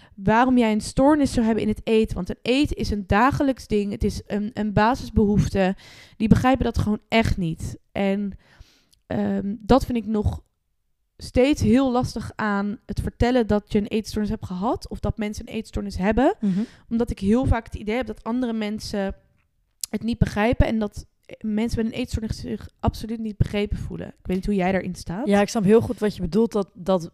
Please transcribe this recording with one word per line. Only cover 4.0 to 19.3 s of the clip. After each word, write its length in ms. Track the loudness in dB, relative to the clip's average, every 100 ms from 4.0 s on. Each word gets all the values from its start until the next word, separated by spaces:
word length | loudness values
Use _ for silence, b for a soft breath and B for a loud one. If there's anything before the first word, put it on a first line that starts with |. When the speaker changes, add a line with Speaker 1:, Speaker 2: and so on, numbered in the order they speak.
Speaker 1:
is 180 | -4 -4 -6
een, 240 | -6 -4
een 200 | -4 -2
basisbehoefte. 1040 | 2 2 2 -2 2 4 4 2 2 2 0 B B B B
Die 100 | 2
begrijpen 360 | 4 4 2 2
dat 120 | 0
gewoon 220 | 0 -2 0
echt 300 | 2 2 0
niet. 400 | -2 -4 -8 -10 _
En, 460 | -2 0 0 -4 -8 b b b b b b -8
ehm, 480 | -4 -2 -2 -4 -4
dat 260 | 2 2 2
vind 120 | -4
ik 80 | -2
nog 360 | -2 -2 -4 -10 _ _ _ _ _ _ _
steeds 440 | -4 2 4 4
heel 300 | 4 4 4
lastig 400 | 0 -2 -4 -10 -6
aan 440 | -2 -2 -2 -6 -8
het 160 | -6
vertellen 460 | -4 0 2 4 2
dat 240 | 0 0
je 60 | -2
een 100 | 0
eetstoornis 420 | -2 -4 -4 -4
hebt 140 | -4 -8
gehad. 440 | -4 -4 -4 -6
Of 100 | -6
dat 180 | -4 -4
mensen 300 | -6 -8 -10
een 60 |
eetstoornis 440 | -10 -8 -8 -6 -2
hebben. 380 | 0 4 4 2
Speaker 2:
Mhm. 200 | 0 0 -2 B B
Speaker 1:
Omdat 200 | -2 -2
ik 100 | -2
heel 260 | 2 4 4
vaak 200 | 2 0
het 100 | -10
idee 200 | -4 -4
heb 120 | -4
dat 160 | -8
andere 300 | -6 -4 -2
mensen 600 | -4 -4 -6 -6 -4 -4 -6 _